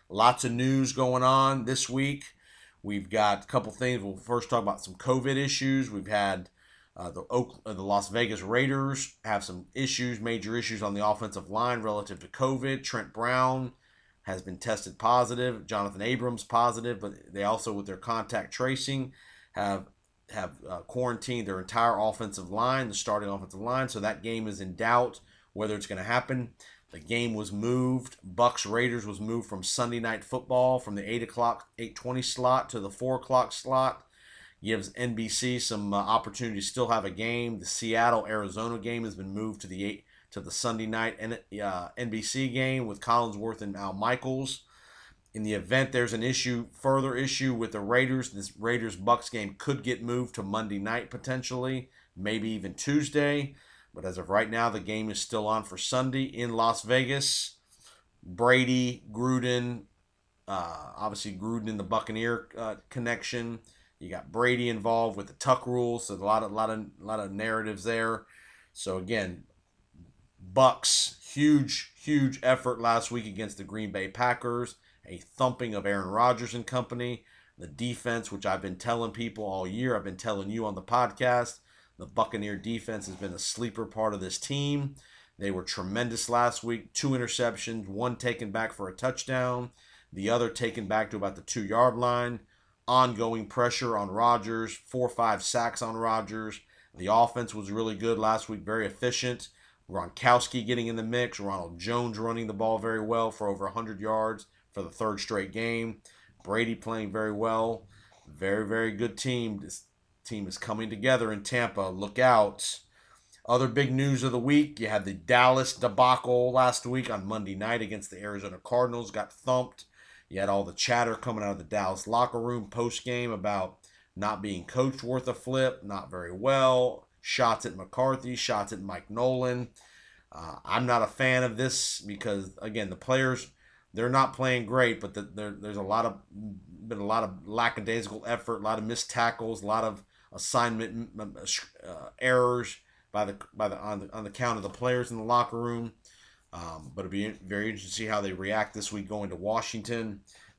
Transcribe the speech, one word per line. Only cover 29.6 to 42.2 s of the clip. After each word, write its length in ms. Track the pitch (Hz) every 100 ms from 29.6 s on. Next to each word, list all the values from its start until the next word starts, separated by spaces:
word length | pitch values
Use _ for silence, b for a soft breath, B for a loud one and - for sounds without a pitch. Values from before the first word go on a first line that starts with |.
Sunday 360 | 92 - 117 117
Night 240 | 113 110
Football, 540 | - 127 127 127 127 127
from 160 | 120
the 180 | 101 98
eight 120 | 120
o'clock, 460 | 113 - 117 113 - -
eight 160 | 117 -
twenty 260 | 127 127
slot 480 | 123 - 123 131 -
to 100 | 117
the 120 | 98
four 240 | 98 127 131
o'clock 360 | - 127 110
slot. 540 | - 127 131 131 - - B B B B B
Gives 300 | 107 110 - -
N 200 | 123 110
B 120 | 110
C 300 | - 127 123
some, 380 | - 110 101 101
uh, 20 |
opportunity 600 | 101 113 110 101 117 101
to 60 | 98
still 240 | 127 120
have 160 | 113 98
a 40 |
game. 500 | 87 113 120 120 107
The 60 | 87
Seattle 600 | - 113 113 117 117 107
Arizona 500 | 107 98 98 113 117
game 260 | 110 117
has 120 | 113 95
been 180 | 95
moved 280 | 101 110 98
to 60 | 90
the 160 | 92
eight, 220 | 101 101 b b b
to 120 | 101
the 100 | 73
Sunday 340 | - 120 113 110
night 300 | 113 113 -
N-, 220 | 113 117 - 104
uh, 300 | 101 90 87 -
N 140 | 120
B 100 | 110